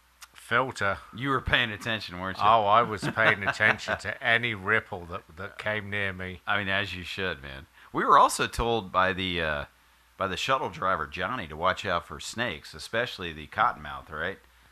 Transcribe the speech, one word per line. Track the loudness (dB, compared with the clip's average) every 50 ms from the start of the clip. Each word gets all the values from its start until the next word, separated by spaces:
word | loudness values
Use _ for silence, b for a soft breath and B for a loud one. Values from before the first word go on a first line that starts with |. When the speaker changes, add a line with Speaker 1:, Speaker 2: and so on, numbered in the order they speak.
| _ _ _ _ -20 -20 _
Speaker 1:
filter | -20 -4 0 2 2 2 2 -2 -2 0 0 0 -2 -6 -12 -8
Speaker 2:
You | -4 -2 0
were | 0 0
paying | 2 2 2 2 2 0
attention, | -2 -4 -2 -2 -2 -2 -4 -8 -8 -6
weren't | -4 -4 -2
you? | 4 6
Speaker 1:
Oh, | 6 8 8 8
I | 8 8 6 6
was | 4 0 -2 -4 -2 2
paying | 4 4 4 4 2 0
Speaker 2:
<laughs> |
Speaker 1:
attention | -2 0 2 4 4 4 2 0 -4 -4 -2
to | -4 -8 -8 -2 2
any | 2 2 2 2 -2 -4
ripple | -2 0 2 2 2 2 -2 -8 -10 -8
that, | -10 -10 -12 -12 -14 -14
that | -12 -12 -12 -12
came | -6 -4 -4 -4 -2 -4 -4
near | -4 -4 -4 -4 -4
me. | -6 -8 -10 -10 -10 -4
Speaker 2:
I | -2 -2
mean, | 0 0 0
as | 0 0 -2 -2 -6
you | -10 -10
should, | -8 -6 -4 -4 -4 -4 -6
man. | -10 -12 -14 -14 -16 -18 B B B B
We | -4 -2 4
were | 6 8 8
also | 8 6 4 0 -2
told | -2 -2 -2 0 2 2 0 0 0
by | 2 2 4 4 2
the, | 0 -2 -2 0 0
uh, | 0 0 -2 -2 -6 -8 _ b b b b b b b b
by | -4 -4
the | -2 -2
shuttle | -2 0 0 0 0 0 -4
driver, | -4 -2 0 0 0 0 -2
Johnny, | -6 -4 -6 -4 -4 -4 -6 -8
to | -10 -6
watch | 0 0 0 0 0 0
out | 0 0 0 -2
for | -6 -10 -10
snakes, | -10 -8 -6 -4 -4 -4 -4 -8 -10 -14 -14
especially | -14 -10 -4 -4 -2 -2 -4 -6 -8 -8 -8 -8
the | -10 -14
cottonmouth, | -6 0 2 2 2 2 -2 -8 -12 -12 -12 -12 -12
right? | -6 -4 -4 -4 -6 -8 -16 b b b b b